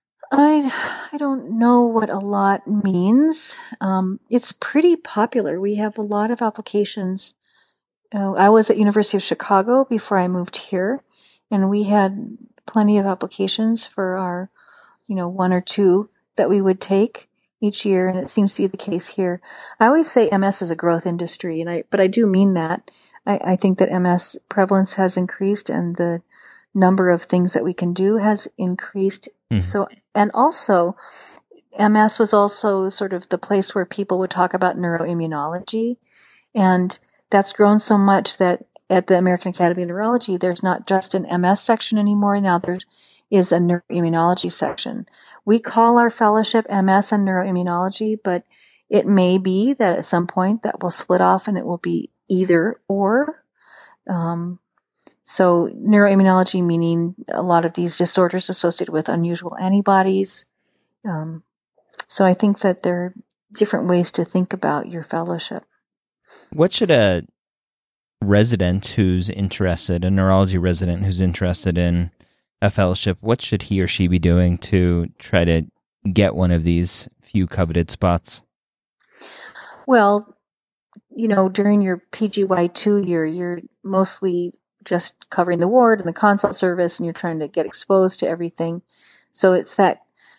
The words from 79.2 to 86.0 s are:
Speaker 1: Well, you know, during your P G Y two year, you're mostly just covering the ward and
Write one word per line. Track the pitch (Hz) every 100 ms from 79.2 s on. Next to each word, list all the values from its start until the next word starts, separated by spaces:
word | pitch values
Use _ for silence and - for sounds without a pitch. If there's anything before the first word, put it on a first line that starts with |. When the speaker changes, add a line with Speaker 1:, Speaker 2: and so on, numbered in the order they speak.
| - - - - - -
Speaker 1:
Well, | - 247 202 208 214 _ _ _ _ _ _ _ _
you | - 226
know, | 196 190
during | 196 202 208
your | 190 180 -
P | - 214
G | 208
Y | 190 180 175
two | - 208 202
year, | 180 170 156
you're | 175 175 175 - _
mostly | 185 190 190 - 190 175 175 - _ _
just | - 175 - - -
covering | - 175 175
the | 175
ward | 247 233
and | 214